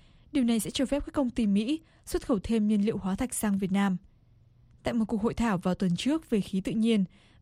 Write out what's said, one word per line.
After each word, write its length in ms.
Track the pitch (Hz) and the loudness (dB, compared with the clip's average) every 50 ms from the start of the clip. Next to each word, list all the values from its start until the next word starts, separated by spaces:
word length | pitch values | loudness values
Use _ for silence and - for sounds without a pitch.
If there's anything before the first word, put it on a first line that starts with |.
| - - - - - - | -20 -20 -20 -20 -12 -4
Điều 120 | - 285 254 | 0 0 2
này 160 | 233 233 226 | 2 2 0
sẽ 100 | - 151 | -2 -2
cho 140 | - - 269 | -2 -2 -2
phép 200 | - 269 285 - | 0 0 -2 -4
các 80 | - - | -2 -2
công 160 | 302 277 247 | -2 0 0
ty 180 | - - 226 202 | 0 0 2 2
Mỹ 320 | 196 202 220 226 311 320 - _ _ _ _ | 2 2 2 0 -2 -4 -6 _ _ _ _
xuất 220 | - - 349 - - | -4 -4 -4 0 0
khẩu 120 | 262 190 - | 0 0 0
thêm 240 | - 226 226 208 208 | 0 0 2 2 2
nhiên 180 | 220 202 202 | 2 2 2
liệu 120 | 220 - 202 | 0 0 -2
hóa 180 | 185 190 190 | -2 -4 -2
thạch 180 | 190 262 240 - | -2 -4 -4 -4
sang 240 | - - 214 196 196 | -2 -2 0 0 0
Việt 140 | 202 180 | 0 0
Nam. 260 | 190 196 202 196 185 175 - - - _ _ _ _ _ _ _ _ _ - - - - - | 2 2 2 2 2 -2 -6 -12 -20 _ _ _ _ _ _ _ _ _ -20 -20 -16 -10 -6
Tại 100 | 254 240 | -4 -2
một 120 | 233 220 | -2 -2
cuộc 160 | - 240 202 | -2 -2 -2
hội 120 | 202 233 - | -2 -2 0
thảo 240 | - 233 233 196 170 | 0 0 0 0 0
vào 180 | - 185 180 | 0 -2 -2
tuần 200 | - 202 180 175 | 0 0 0 0
trước 340 | - - 254 302 320 - - | 0 0 0 -2 -2 -2 -2
về 120 | 240 202 | -2 -2
khí 200 | 185 - - 190 | -2 -2 -4 -4
tự 100 | 190 262 | -4 -2
nhiên, 340 | 196 226 220 233 226 208 190 - - - _ _ _ - | -2 0 2 2 2 2 0 -2 -4 -12 _ _ _ -12